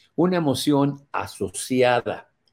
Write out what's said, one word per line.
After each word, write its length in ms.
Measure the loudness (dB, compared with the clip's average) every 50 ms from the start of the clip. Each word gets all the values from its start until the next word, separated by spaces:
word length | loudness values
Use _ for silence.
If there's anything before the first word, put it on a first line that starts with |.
| _ _ _
Una 220 | 0 0 2 2 2
emoción 680 | 2 0 0 0 0 2 2 2 2 2 0 -4 -10 _
asociada 1200 | -8 -8 -8 -8 -8 -8 -8 -8 -8 -8 -6 -2 0 2 4 4 4 2 0 -2 -6 -8 -10 _ _ _ _ _